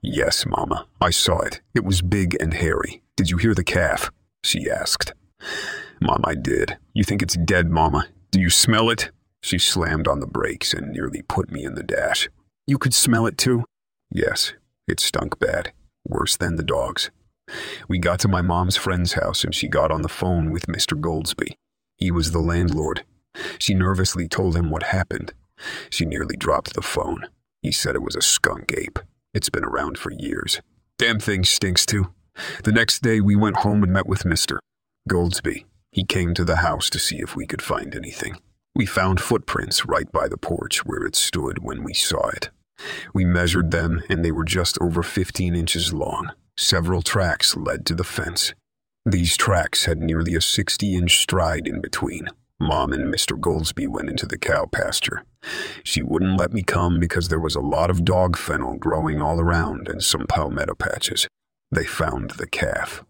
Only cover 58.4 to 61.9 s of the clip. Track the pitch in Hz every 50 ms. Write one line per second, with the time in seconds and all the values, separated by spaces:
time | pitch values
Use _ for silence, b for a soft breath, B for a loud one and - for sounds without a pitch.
58.4 | - - 78 - 64 64 - - - - - 78 80 - 76 76 76 76 82 85
59.4 | 82 85 87 85 85 - - - - - - - - - - - - - - -
60.4 | 78 - - - 73 - - _ - - - - - - - - - - _ _
61.4 | _ _ _ _ _ _ - - - -